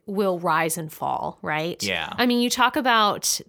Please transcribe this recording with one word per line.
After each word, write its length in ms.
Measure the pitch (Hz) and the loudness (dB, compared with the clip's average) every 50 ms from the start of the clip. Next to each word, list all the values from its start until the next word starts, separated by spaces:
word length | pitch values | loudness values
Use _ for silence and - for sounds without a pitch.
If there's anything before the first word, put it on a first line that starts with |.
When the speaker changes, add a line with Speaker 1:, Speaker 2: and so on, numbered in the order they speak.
| _ | _
Speaker 1:
will 320 | - 196 196 208 190 180 170 | -6 -2 0 0 0 0 0
rise 400 | 170 175 156 160 165 165 - 170 | 0 2 2 2 2 0 -2 -4
and 140 | 160 156 - | -6 -8 -8
fall, 480 | - - 135 131 - - 151 - - - | -6 -4 -2 -2 -2 -4 -6 -8 -8 -6
right? 400 | - 151 156 160 175 - - - | -4 -2 -2 -2 -4 -4 -4 -4
Speaker 2:
Yeah. 300 | 98 92 82 - - - | -2 -2 -2 -2 -4 -2
Speaker 1:
I 100 | - 247 | 0 0
mean, 140 | 247 240 240 | 2 2 2
you 100 | 240 247 | 2 0
talk 260 | - 247 240 254 - | 2 2 2 2 2
about 640 | 302 240 262 233 226 214 208 170 - - - - - - | 2 2 4 4 4 4 2 2 0 -2 -2 -2 -2 -6